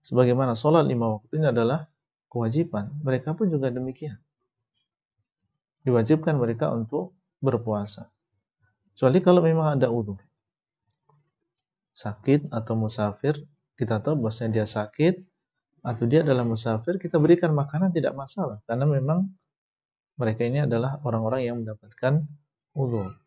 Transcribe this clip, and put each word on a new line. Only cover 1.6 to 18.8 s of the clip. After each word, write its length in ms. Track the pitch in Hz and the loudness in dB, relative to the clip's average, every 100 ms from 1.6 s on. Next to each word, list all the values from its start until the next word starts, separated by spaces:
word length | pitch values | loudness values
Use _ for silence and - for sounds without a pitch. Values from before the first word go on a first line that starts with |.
| 117 156 156 _ _ _ _ | 2 0 -6 _ _ _ _
kewajiban, 640 | 120 113 135 170 107 101 147 143 | -4 -2 0 -2 -4 -6 -6 -2
mereka 320 | 127 139 160 | -2 -2 -2
pun 160 | 208 | 0
juga 160 | 156 131 | 0 -2
demikian. 480 | 120 131 131 151 98 _ _ _ _ _ _ _ _ _ _ _ _ _ _ _ _ 135 | -4 -8 -10 -12 -14 _ _ _ _ _ _ _ _ _ _ _ _ _ _ _ _ 2
Diwajibkan 560 | 120 113 156 156 147 | 2 4 2 2 0
mereka 320 | 117 117 151 | 0 0 -2
untuk 400 | 117 110 147 185 _ _ _ | -2 -4 -6 -8 _ _ _
berpuasa. 720 | 135 123 113 104 101 - - _ _ _ _ _ _ _ _ | 0 0 -2 -4 -4 -10 -16 _ _ _ _ _ _ _ _
Kecuali 320 | - 131 160 | 0 4 4
kalau 240 | 180 180 165 | 6 6 6
memang 320 | 160 156 143 | 2 2 2
ada 160 | 123 | 2
udzur. 240 | 117 104 98 _ _ _ _ _ _ _ _ _ _ _ _ _ _ _ _ _ | 0 -4 -8 _ _ _ _ _ _ _ _ _ _ _ _ _ _ _ _ _
Sakit 560 | - 110 101 - 147 151 | -12 -10 -6 0 0 0
atau 240 | 113 113 | -8 -4
musafir, 720 | 113 110 110 104 101 139 147 - _ _ _ | -2 -2 -2 -4 -2 -4 -4 -8 _ _ _
kita 240 | 113 110 | -2 -2
tahu 240 | 139 156 113 | 0 -2 -2
bahwasanya 320 | 110 113 110 | -4 -2 -2
dia 80 | 104 | -2
sakit 560 | 110 104 - 160 185 - _ _ _ _ _ - | -4 -6 0 0 0 -8 _ _ _ _ _ -8
atau 160 | 113 120 | -2 2
dia 160 | 151 151 | 2 4
adalah 160 | 127 | 2
musafir, 560 | 117 110 117 110 113 190 | 0 -2 -2 -4 -2 -6
kita 240 | 170 165 | 0 2
berikan 320 | 151 175 170 | 6 6 4
makanan 400 | 151 143 151 190 | 0 0 0 0
tidak 240 | 165 131 135 | 0 -2 -4
masalah, 400 | 135 - 156 107 - | -10 -6 -6 -6 -6
karena 240 | 120 | -2